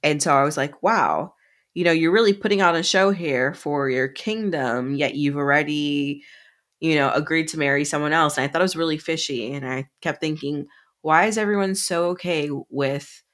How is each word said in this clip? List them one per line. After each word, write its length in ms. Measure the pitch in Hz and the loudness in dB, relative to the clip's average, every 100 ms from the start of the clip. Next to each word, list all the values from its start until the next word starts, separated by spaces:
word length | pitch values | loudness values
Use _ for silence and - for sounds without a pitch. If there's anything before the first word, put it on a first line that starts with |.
And 200 | 156 147 | 2 2
so 120 | 165 | 2
I 100 | 139 | 4
was 120 | 143 151 | 2 0
like, 260 | 143 - | -6 -2
"Wow, 520 | 185 226 78 78 180 _ _ _ _ | 0 2 2 0 -4 _ _ _ _
you 100 | 170 | -2
know, 80 | 170 | 2
you're 200 | 165 160 | 4 4
really 200 | 202 220 | 4 4
putting 280 | 202 208 202 | 2 0 2
on 120 | 180 165 | 4 2
a 60 | |
show 280 | - 190 196 | 2 2 2
here 420 | 190 165 127 131 | 2 -2 0 0
for 360 | - 151 143 139 | -2 -4 -2 0
your 180 | 127 135 | 0 -2
kingdom, 880 | 135 - 220 208 160 127 120 127 | -4 -6 -4 -2 -2 -2 -2 -2
yet 200 | 139 143 | -2 -2
you've 220 | 143 143 143 | 0 -2 0
already, 880 | 143 143 147 151 147 143 143 139 - - _ _ _ _ | 2 2 0 -2 -2 -2 -4 -6 -14 -20 _ _ _ _
you 140 | 160 151 | 0 2
know, 140 | 135 | 2
agreed 360 | - 147 160 160 | 0 0 -2 -2
to 100 | 160 | -2
marry 260 | 143 139 | 0 0
someone 280 | 143 151 147 | 0 -2 0
else." 240 | 160 151 143 | 2 2 0
And 60 | |
I 40 | 139 | -2
thought 140 | 165 | 0
it 20 | |
was 120 | 185 165 | 0 0
really 220 | 165 151 | -2 -2
fishy. 540 | - 160 - 131 110 | -4 -4 -4 -4 -6
And 140 | 143 131 | -8 -6
I 200 | 131 139 _ | -6 -8 _
kept 180 | 165 143 | -8 -4
thinking, 460 | 156 151 139 147 - _ _ _ | -4 -4 -6 -6 -8 _ _ _
"Why 240 | 156 160 208 | 2 4 4
is 120 | 220 | 0
everyone 360 | 208 202 196 | 0 0 0
so 360 | 190 - 170 175 | -2 -2 0 0
okay 400 | 180 180 160 147 139 - | -2 -2 -2 -2 -6 -6
with 520 | 135 139 143 - - _ | -4 -2 -4 -8 -20 _